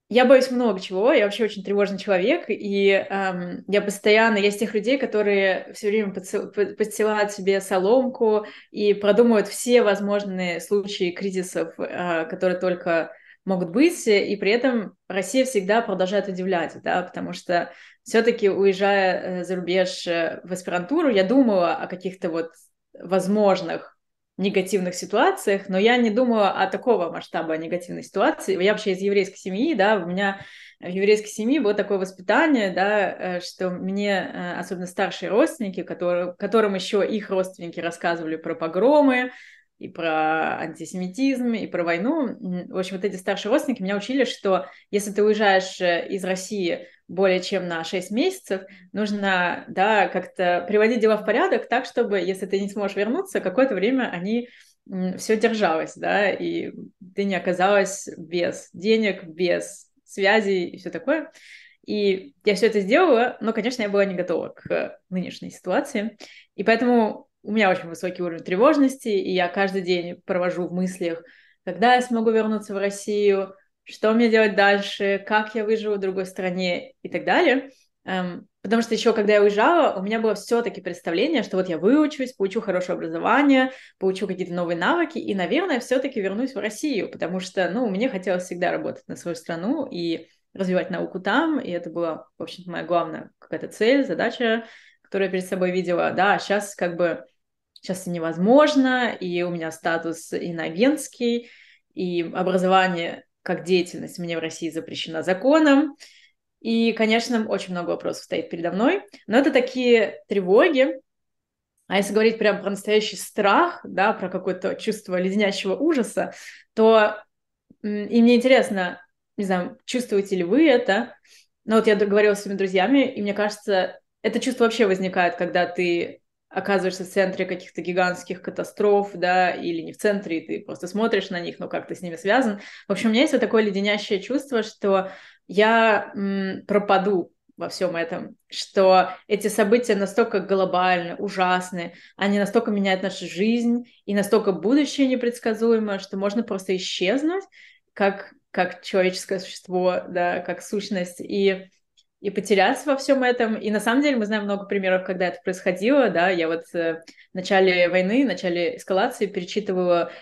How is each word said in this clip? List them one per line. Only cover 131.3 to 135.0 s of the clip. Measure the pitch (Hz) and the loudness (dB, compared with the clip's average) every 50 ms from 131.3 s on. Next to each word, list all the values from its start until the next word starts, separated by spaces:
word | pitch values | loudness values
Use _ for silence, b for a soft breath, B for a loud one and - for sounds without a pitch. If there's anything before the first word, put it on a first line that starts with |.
на | 190 175 | -6 -8
них, | 170 170 160 - | -8 -8 -10 -10
но | 180 180 | -10 -8
как | - 170 170 - | -8 -8 -8 -8
ты | 175 | -12
с | - | -10
ними | 180 175 165 | -10 -12 -10
связан. | 165 - 196 208 254 262 226 202 202 B B B B B B | -6 0 2 2 2 2 0 -2 -6 B B B B B B
В | |
общем, | 202 185 - 220 | -4 0 0 2
у | |
меня | 220 226 | 2 4
есть | 294 302 277 | 2 4 2
вот | 240 | 2
такое | 220 214 - 220 220 | 2 2 2 2 2
леденящее | 208 185 196 196 208 208 214 - - 220 185 | 2 0 0 0 0 0 -2 -2 -2 -4 -4
чувство, | 190 - 247 285 277 - 254 226 | -2 -2 -4 -4 -4 -2 -4 -4
что | 208 - - _ - 202 190 190 | -4 -4 -6 _ 0 2 2 2